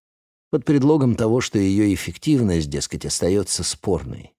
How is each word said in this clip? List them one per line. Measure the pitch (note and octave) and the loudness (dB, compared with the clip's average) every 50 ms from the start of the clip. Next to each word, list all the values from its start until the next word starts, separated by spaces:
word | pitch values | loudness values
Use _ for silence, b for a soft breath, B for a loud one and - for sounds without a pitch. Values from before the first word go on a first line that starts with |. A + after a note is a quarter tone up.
| _ _ _ _ _ _ _ _ _ _ | _ _ _ _ _ _ _ _ _ _
под | - D3 B2 | -4 -2 0
предлогом | - D3+ C#3+ B2+ C#3+ D#3 D#3 C3+ B2 A2 | 2 2 4 4 4 4 4 4 2 2
того, | - A2+ A2 A2+ B2+ | 2 2 2 2 0
что | A#2 - - G#2+ | 0 0 0 0
её | G2 F#2+ G2 G2+ G#2+ G#2 F#2+ | 2 2 2 2 2 2 2
эффективность, | F2+ - - E2+ - - D3+ D3+ C3+ A#2+ G2+ F2 E2 D#2 C#2+ | 0 -4 -8 -12 -6 -2 0 2 2 2 2 2 0 0 -2
дескать, | C#2 D2 - - - D2 - | -4 -6 -6 -6 -8 -10 -8
остаётся | - - - - F2 F#2+ G2+ F#2+ - - - E2+ | -6 -4 -2 0 0 0 0 0 -2 -4 -6 -4
спорной. | - - - - G#2+ F#2 D#2+ - B1+ A1+ - - - _ | -6 -8 -6 -4 -4 -2 -2 -4 -8 -12 -14 -16 -20 _